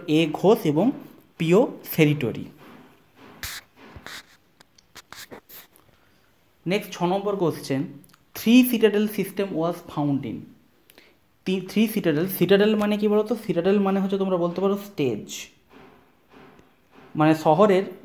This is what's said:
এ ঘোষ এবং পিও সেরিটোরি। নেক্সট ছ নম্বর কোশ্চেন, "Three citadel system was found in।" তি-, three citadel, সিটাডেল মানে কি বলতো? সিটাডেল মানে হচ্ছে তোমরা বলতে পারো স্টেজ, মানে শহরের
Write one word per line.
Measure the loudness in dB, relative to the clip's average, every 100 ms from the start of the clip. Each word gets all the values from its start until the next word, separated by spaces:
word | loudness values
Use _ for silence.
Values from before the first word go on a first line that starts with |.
| 2
এ | 2 2
ঘোষ | 2 2 4
এবং | 2 2 0 -2 -10 -20 -18 -6
পিও | 2 4 2 -2
সেরিটোরি। | -6 2 4 4 -2 -6 -12 -16 -20 -20 -20 _ _ _ -20 -16 -14 -14 -18 _ -20 -20 -18 -20 -20 _ _ _ _ _ _ -20 -20 -20 -20 -20 _ -20 -20 _ _ _ _ _ _ _ _ _ -4
নেক্সট | -4 -6
ছ | -4
নম্বর | -2 -2 -2 -2
কোশ্চেন, | -2 -2 -4 -4 -4 -10 -20 _ _
"Three | -6 4 6 6
citadel | 4 2 2 -2
system | -4 -6 -4 -6
was | -2 -4 -4 -10 -4
found | -2 -2
in।" | -4 -10 -14 -20 _ _ _ -20 _ _ _ _ -4
তি-, | -4 -2
three | 0 0
citadel, | 0 0 0 0
সিটাডেল | 0 4 4 4 2
মানে | 0 0
কি | 0
বলতো? | 0 0 -4 -4
সিটাডেল | -2 2 2
মানে | 2 0
হচ্ছে | 0 -2
তোমরা | 0 0
বলতে | -2 0
পারো | -2 -2
স্টেজ, | -6 -4 -2 -2 -8 -14 -16 _ _ -20 -20 -20 _ _ _ -20 -20 -20 _ _ _ _ -10 0
মানে | 2
শহরের | 2 4 4 6 4 0 -8